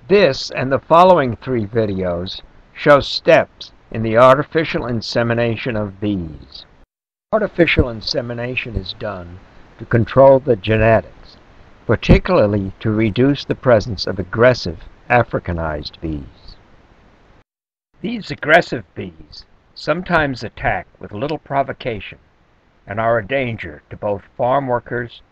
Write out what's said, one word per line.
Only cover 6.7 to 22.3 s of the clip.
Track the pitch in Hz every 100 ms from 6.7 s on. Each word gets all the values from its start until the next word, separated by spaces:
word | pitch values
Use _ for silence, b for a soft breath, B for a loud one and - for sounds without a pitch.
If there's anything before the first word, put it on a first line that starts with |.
| _ _ _ _ _ _
Artificial | 214 170 - 165 - 135
insemination | 113 - 151 120 117 120 123 -
is | 101 92
done | - 107 95 87 90 - - - -
to |
control | - 120 107 - 139 135
the | 143 110
genetics, | 98 110 110 110 - - - - _ - - - -
particularly | 113 - - - 180 107 104 95 -
to | 113
reduce | 107 113 95 131 143
the | -
presence | - 131 113 113 98 -
of | 98
aggressive | 90 113 123 120 92 82 - - -
Africanized | 123 120 127 - 87 82 76 73 -
bees. | 82 76 67 - - - _ - _ _ _ _ _ _ _ _ _ _ _ _
These | 185 233 -
aggressive | 147 143 165 - 131 - -
bees | 98 80 - - - _ _
sometimes | - - 160 180 170 147 123
attack | 110 - 131 98 85 _
with | 92
little | 104 139 151
provocation | _ 139 131 123 135 110 - - _